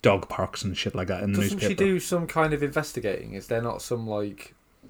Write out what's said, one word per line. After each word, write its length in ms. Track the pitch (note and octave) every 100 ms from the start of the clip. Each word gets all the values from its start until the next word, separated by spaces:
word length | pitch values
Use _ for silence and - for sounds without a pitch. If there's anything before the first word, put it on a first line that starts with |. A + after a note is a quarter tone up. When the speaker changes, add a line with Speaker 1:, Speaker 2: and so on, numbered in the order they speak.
Speaker 1:
dog 260 | A#2 G2 -
parks 320 | - F#2 -
and 140 | G2+ F2+
shit 180 | -
like 140 | - F#2
that 140 | F2+
in 100 | G2+
the 80 | G2
Speaker 2:
Doesn't 160 | G2+ G3+
Speaker 1:
newspaper. 220 | G#2 G3
Speaker 2:
she 40 | G3
do 120 | F3+
some 260 | - F3+ E3
kind 260 | E3 D#3
of 80 | D3
investigating? 720 | C#3+ D3 D3 - G2+ - A2
Is 120 | G2 -
there 160 | A#2
not 180 | A#2 -
some, 260 | - A#2+ A2+
like, 480 | G#2 G#2 G2 - - _ _